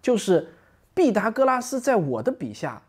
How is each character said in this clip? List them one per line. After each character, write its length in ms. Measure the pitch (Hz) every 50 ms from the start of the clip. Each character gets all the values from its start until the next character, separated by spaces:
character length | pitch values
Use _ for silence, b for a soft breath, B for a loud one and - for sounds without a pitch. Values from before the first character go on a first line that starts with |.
就 160 | _ - 247
是 300 | 208 - 190 185 160 B B B B B B B B B B
毕 180 | _ - 359 269
达 220 | 196 208 190 226
哥 120 | 220 - 269
拉 160 | 262 254 247
斯 200 | 240 - 269 262
在 160 | 240 277 254
我 260 | 214 165 139 123 113
的 80 | 113 254
笔 240 | 262 - 170 117 101
下 260 | - - 143 113 - _